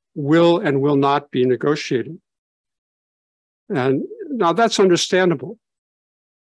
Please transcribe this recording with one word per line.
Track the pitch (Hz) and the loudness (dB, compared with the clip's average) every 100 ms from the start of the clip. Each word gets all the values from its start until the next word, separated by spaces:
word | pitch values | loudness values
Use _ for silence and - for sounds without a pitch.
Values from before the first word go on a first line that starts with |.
| _ | _
will | - 143 165 170 170 | -8 0 4 4 2
and | 165 139 | 0 0
will | 139 139 | 0 2
not | 139 143 143 | 2 0 -2
be | 131 | -2
negotiated. | 127 123 143 151 - 131 117 170 _ _ _ _ _ _ _ _ _ _ _ _ _ _ - | 0 0 0 -2 -4 -6 -6 -14 _ _ _ _ _ _ _ _ _ _ _ _ _ _ -8
And | 170 131 135 - 466 349 | -4 -2 -2 -4 -12 -10
now | 254 175 | -2 0
that's | 170 233 - | 2 0 2
understandable. | 190 170 - 185 185 143 139 220 _ _ _ _ _ _ _ _ _ | 2 2 0 0 0 -2 -6 -18 _ _ _ _ _ _ _ _ _